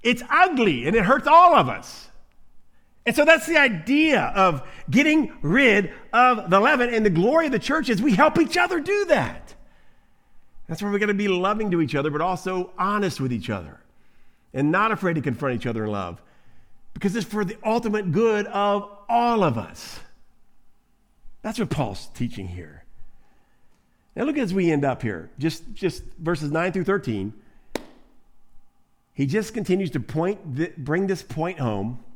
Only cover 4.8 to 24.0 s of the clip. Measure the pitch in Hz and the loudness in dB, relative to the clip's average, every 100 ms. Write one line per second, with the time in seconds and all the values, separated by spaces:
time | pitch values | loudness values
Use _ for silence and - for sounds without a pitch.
4.8 | - 202 302 311 240 - 147 226 262 208 | 0 2 4 2 0 -4 0 4 6 4
5.8 | 190 - - 226 254 233 185 190 233 285 | 2 -8 -2 2 4 2 2 4 4 2
6.8 | 240 226 214 165 202 311 320 233 - 311 | 2 2 2 2 4 4 2 -2 -2 -2
7.8 | 262 208 269 196 302 320 320 359 359 359 | 0 0 2 4 4 4 2 0 0 -2
8.8 | 302 415 381 262 120 123 - - - _ | -2 -2 2 2 0 -8 -18 -20 -20 _
9.8 | - _ _ _ _ - - - - 160 | -20 _ _ _ _ -20 -20 -16 -10 -8
10.8 | 202 202 208 202 208 180 190 214 214 170 | -4 -2 0 0 0 0 0 0 0 0
11.8 | 147 143 147 147 175 180 185 185 180 - | 0 0 -2 -2 -4 -4 -4 -4 -6 -4
12.8 | 185 208 196 - 131 120 92 101 78 - | -2 0 -2 -2 -4 -4 -4 -6 -8 -18
13.8 | _ _ - - - _ _ 131 147 180 | _ _ -20 -20 -20 _ _ -2 0 2
14.8 | 220 208 180 160 139 113 139 120 127 113 | 0 0 -2 -2 -2 -4 -2 -2 -4 -4
15.8 | 107 101 90 87 _ _ - - - - | -4 -4 -6 -10 _ _ -20 -20 -20 -20
16.8 | - - 202 220 - 208 190 226 220 226 | -16 -4 -4 -4 -6 -6 -6 -4 -2 -2
17.8 | 226 214 190 156 226 208 202 196 202 202 | -2 -4 -2 2 2 0 -2 -2 0 0
18.8 | 202 - - 233 240 226 175 113 85 - | -4 -18 0 2 2 2 2 0 -8 -16
19.8 | - - - - - _ - - - - | -16 -16 -18 -20 -20 _ -20 -20 -20 -20
20.8 | _ _ _ _ - - 208 226 190 - | _ _ _ _ -16 -12 -10 -6 -4 -2
21.8 | 120 95 - - 123 - 92 90 78 - | -4 -6 -12 -6 -6 -6 -10 -10 -14 -18
22.8 | - - - - - _ _ _ - _ | -20 -12 -12 -12 -20 _ _ _ -20 _
23.8 | _ _ | _ _